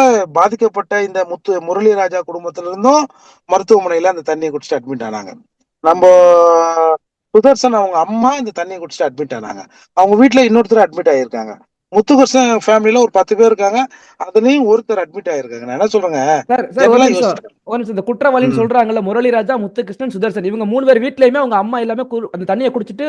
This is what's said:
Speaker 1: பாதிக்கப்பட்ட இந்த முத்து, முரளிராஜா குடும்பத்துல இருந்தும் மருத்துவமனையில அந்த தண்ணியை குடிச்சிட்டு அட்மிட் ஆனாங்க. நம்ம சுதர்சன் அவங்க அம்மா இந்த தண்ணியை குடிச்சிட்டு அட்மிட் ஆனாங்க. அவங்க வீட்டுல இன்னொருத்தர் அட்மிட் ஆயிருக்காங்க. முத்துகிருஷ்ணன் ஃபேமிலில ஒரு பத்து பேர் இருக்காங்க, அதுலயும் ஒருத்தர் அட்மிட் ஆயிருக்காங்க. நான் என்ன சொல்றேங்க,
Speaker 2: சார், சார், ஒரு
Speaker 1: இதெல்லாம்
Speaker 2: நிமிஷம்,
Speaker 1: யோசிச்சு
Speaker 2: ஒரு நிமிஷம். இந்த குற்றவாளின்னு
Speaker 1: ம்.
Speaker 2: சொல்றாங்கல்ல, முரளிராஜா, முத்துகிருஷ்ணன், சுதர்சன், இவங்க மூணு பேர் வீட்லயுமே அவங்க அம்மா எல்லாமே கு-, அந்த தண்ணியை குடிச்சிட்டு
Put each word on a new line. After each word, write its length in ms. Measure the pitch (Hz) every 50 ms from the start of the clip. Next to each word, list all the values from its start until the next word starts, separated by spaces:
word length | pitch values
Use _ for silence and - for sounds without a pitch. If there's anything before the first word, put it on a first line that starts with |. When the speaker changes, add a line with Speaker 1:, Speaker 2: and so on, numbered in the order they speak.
| 269 254 233 208 185 160 147
Speaker 1:
பாதிக்கப்பட்ட 680 | 165 180 208 226 214 226 214 - 202 190 - 202 208 202
இந்த 220 | 196 185 190 180
முத்து, 280 | 170 175 170 - 202 185 175
முரளிராஜா 600 | 165 165 180 196 214 214 208 196 190 180 175 180 170
குடும்பத்துல 420 | - 170 175 170 170 160 180 175 175
இருந்தும் 380 | 185 196 208 254 294 - 285 - _ _ _ _ _ _ _ -
மருத்துவமனையில 600 | 180 190 190 - 226 196 185 180 170 165 170 190 185
அந்த 120 | 165 139
தண்ணியை 260 | 156 156 160 160 156
குடிச்சிட்டு 280 | 143 143 - - 156 131
அட்மிட் 240 | 120 131 135 120 117
ஆனாங்க. 300 | 110 107 107 101 92 - - _ _ _ _ _ _ _ _ -
நம்ம 240 | 160 175 180 180 180 180 180 180 175 175 170 170 170 170 165 165 165 165 165 160 160 160 - _ _ _ _ _ _ -
சுதர்சன் 460 | 220 226 277 269 - - 247 233 214
அவங்க 180 | 196 185 175
அம்மா 380 | 160 165 185 220 226 233 262 285
இந்த 160 | 285 247 214 175
தண்ணியை 240 | 175 170 185 190 180
குடிச்சிட்டு 280 | 170 151 - - 170
அட்மிட் 280 | 139 127 135 151 135 127
ஆனாங்க. 280 | 113 107 101 98 98 - _ _ _ _ _ -
அவங்க 220 | 180 190 196 208
வீட்டுல 280 | 214 262 269 220 262 254
இன்னொருத்தர் 420 | 220 220 233 233 - 233 220 196
அட்மிட் 260 | 160 156 175 175 170
ஆயிருக்காங்க. 420 | 143 131 127 117 - 113 110 110 101 - _ _ _ _ _ _ -
முத்துகிருஷ்ணன் 680 | 208 214 - 285 262 262 - - 262 247 240 226 208 -
ஃபேமிலில 320 | - 220 220 214 220 226
ஒரு 140 | 247 240 220
பத்து 220 | - 196 185 - 214
பேர் 100 | 196 226
இருக்காங்க, 340 | 226 220 196 202 196 214 247 262 262 - - _ _ _ - 175
அதுலயும் 420 | 185 185 220 220 254 285 294 254
ஒருத்தர் 340 | 208 214 226 220 - 214 190
அட்மிட் 300 | 170 156 160 202 - 180
ஆயிருக்காங்க. 360 | 156 139 127 117 120 117 120
நான் 120 | 123 123
என்ன 80 | 151 202
சொல்றேங்க, 340 | 214 220 208 185 175 156 135 131
Speaker 2:
சார், 180 | 147 156 143 -
சார், 120 | - 247 254
ஒரு 120 | 202 -
Speaker 1:
இதெல்லாம் 400 | 170 247 277 233 233 247 262 254
Speaker 2:
நிமிஷம், 180 | 185 180 233 196
Speaker 1:
யோசிச்சு 180 | 160 - - - _ _ _
Speaker 2:
ஒரு 140 | - 220
நிமிஷம். 180 | 240 233 214 214
இந்த 80 | 185 -
குற்றவாளின்னு 500 | 240 240 - 285 285 262 254 254 262 -
Speaker 1:
ம். 60 | 240
Speaker 2:
சொல்றாங்கல்ல, 420 | 226 226 240 247 226 220 220 226
முரளிராஜா, 540 | 196 190 214 233 247 247 240 226 214 190 262
முத்துகிருஷ்ணன், 540 | 233 202 196 - 247 220 185 196 - 262 247
சுதர்சன், 340 | - 190 214 220 175 208 180
இவங்க 200 | 190 208 226 214
மூணு 200 | 202 226 269 269
பேர் 160 | 262 254 226
வீட்லயுமே 340 | 240 277 269 269 262 247 254
அவங்க 200 | 294 277 247 220
அம்மா 240 | 196 196 226 254 240
எல்லாமே 240 | 233 226 226 240 254
கு-, 260 | 254 240 233 220 -
அந்த 140 | - 180 180
தண்ணியை 240 | 185 190 233 262 247
குடிச்சிட்டு 340 | 254 220 208 - 190 214 294